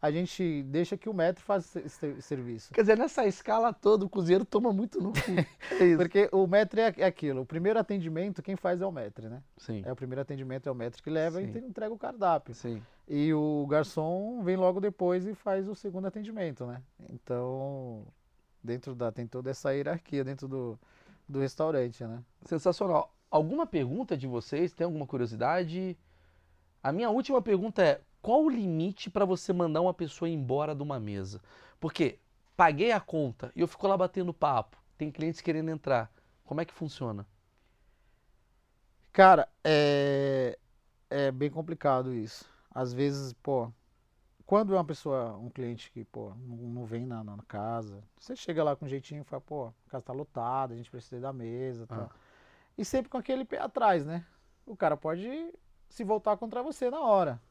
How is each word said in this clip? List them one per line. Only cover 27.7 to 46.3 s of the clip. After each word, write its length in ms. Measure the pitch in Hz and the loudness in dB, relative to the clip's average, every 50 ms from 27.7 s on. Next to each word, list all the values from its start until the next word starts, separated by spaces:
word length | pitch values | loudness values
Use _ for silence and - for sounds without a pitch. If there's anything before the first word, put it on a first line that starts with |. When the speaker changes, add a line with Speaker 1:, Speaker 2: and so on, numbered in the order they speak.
| - - 190 | 2 4 6
Speaker 2:
é: 160 | 156 139 - - _ _ _ | 6 4 2 -2 _ _ _
qual 220 | - - 233 285 311 | -2 4 4 6 6
o 60 | 311 | 4
limite 600 | 262 233 208 185 165 160 160 190 190 - - - | 2 2 0 0 0 0 0 -2 -4 -6 -12 -6
pra 160 | - 208 202 | 0 2 2
você 260 | 185 190 175 - - | 2 2 -2 0 -2
mandar 300 | 190 175 175 165 151 156 | 0 0 2 2 2 2
uma 120 | 175 185 180 | 2 2 0
pessoa 360 | - 170 151 - - 180 170 | -2 -6 -8 -6 -6 -4 -2
embora 460 | 165 156 135 120 131 139 151 151 156 | -2 -2 -2 0 0 0 0 -2 -4
de 80 | 139 143 | -6 -6
uma 160 | 147 139 127 | -6 -6 -6
mesa? 420 | 110 104 101 98 95 98 101 - - - - - - - - _ | -6 -6 -6 -6 -6 -8 -10 -14 -18 -20 -20 -20 -20 -20 -18 _
Porque 400 | - 160 - - 170 127 - - _ _ _ _ _ _ _ | -8 -8 0 0 0 0 0 -4 _ _ _ _ _ _ _
paguei 360 | - 180 165 151 143 190 233 | 4 6 6 6 4 2 2
a 80 | 226 180 | 2 0
conta 520 | - - - 160 151 131 113 _ - 117 - | -2 -4 -4 -2 -2 -2 -4 _ -12 -12 -2
e 60 | - | -2
eu 60 | 165 165 | -2 -2
fico 200 | - - - 196 | -2 -2 0 0
lá 100 | 196 - | 2 2
batendo 340 | 185 180 - 190 180 175 165 | 2 0 0 -4 -4 -4 -2
papo. 420 | - - 151 139 117 107 - - - _ _ _ _ | 0 0 2 2 0 -2 -4 -10 -20 _ _ _ _
Tem 100 | 151 151 | -8 -8
clientes 300 | 139 - 156 160 165 - | -6 -4 -4 -4 -4 -4
querendo 280 | - - 160 156 160 160 | -2 -2 -2 -2 -2 -4
entrar. 400 | 160 151 - - 135 120 110 104 _ _ _ _ _ _ _ | -6 -6 -2 0 0 0 0 -2 _ _ _ _ _ _ _
Como 160 | - 147 151 | -8 -4 -4
é 40 | 165 | -4
que 60 | - - | -6 -6
funciona? 500 | - 165 151 - - 135 117 107 101 98 - _ _ _ _ _ _ _ _ _ _ _ _ _ _ _ _ _ _ _ _ _ _ _ _ _ _ _ _ _ _ _ _ _ _ _ _ | -10 -10 -10 -6 -6 -6 -6 -6 -8 -10 -14 _ _ _ _ _ _ _ _ _ _ _ _ _ _ _ _ _ _ _ _ _ _ _ _ _ _ _ _ _ _ _ _ _ _ _ _
Speaker 1:
Cara, 360 | _ - 190 190 185 156 139 - _ _ _ | _ 12 12 12 12 12 8 0 _ _ _
é, 960 | 156 156 147 147 143 143 143 139 139 139 139 139 139 135 135 131 123 - - _ _ _ _ _ _ _ _ _ _ | 6 6 8 8 6 6 4 4 4 2 2 2 2 2 2 0 0 -2 -6 _ _ _ _ _ _ _ _ _ _
é 220 | - 143 139 139 | -2 0 2 0
bem 180 | 131 131 143 147 | 2 0 -2 -2
complicado 640 | 147 156 160 160 170 - - 143 135 127 127 131 127 | -2 -4 -6 -6 -8 0 2 2 2 2 2 -2 -4
isso. 320 | 117 107 110 - - - - _ _ _ _ - | -4 -6 -8 -10 -16 -20 -20 _ _ _ _ -6
Às 200 | 127 127 127 120 | -6 -6 -4 -2
vezes, 400 | 123 139 143 139 139 139 131 120 | 0 0 0 0 -4 -6 -10 -12
pô, 380 | _ _ - 139 131 117 117 117 _ _ _ _ _ _ _ _ _ _ _ _ _ - | _ _ -2 -2 -2 -2 -4 -10 _ _ _ _ _ _ _ _ _ _ _ _ _ -2
quando 280 | - 196 208 220 196 196 | 2 2 4 4 4 2
é 40 | 185 | 2
uma 80 | 170 | 2
pessoa, 520 | 147 160 - - 156 139 131 120 113 107 95 | 0 -4 -6 -4 -2 -2 -2 -2 -4 -6 -10
um 120 | 113 120 | -12 -14
cliente 420 | - - 127 117 117 113 - - | -10 -8 -8 -8 -8 -10 -12 -16
que, 120 | _ 120 113 | _ -16 -16
pô, 280 | _ _ 117 110 101 | _ _ -12 -12 -12